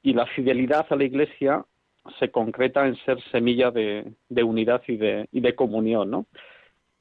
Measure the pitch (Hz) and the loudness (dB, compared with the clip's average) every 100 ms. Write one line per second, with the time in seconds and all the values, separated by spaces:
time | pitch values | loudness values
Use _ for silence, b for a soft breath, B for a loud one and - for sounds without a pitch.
0 | 139 117 120 - 131 123 127 151 160 139 | 0 0 -2 -2 0 0 2 0 0 0
1 | 139 135 151 - 135 151 - _ _ _ | 0 0 -4 0 0 0 -6 _ _ _
2 | - - - - 113 - 127 139 139 113 | -20 -4 -2 0 -2 -2 0 2 0 0
3 | - 123 - 123 117 120 123 120 107 104 | -2 -2 -2 0 2 2 2 2 -2 -4
4 | 107 - _ 120 117 113 113 123 - 113 | -10 -18 _ 0 0 2 2 0 -2 -2
5 | 107 104 107 131 123 120 123 110 110 113 | 0 0 -4 0 0 0 0 0 0 0
6 | 98 135 220 B B B B B _ _ | 0 -4 -8 B B B B B _ _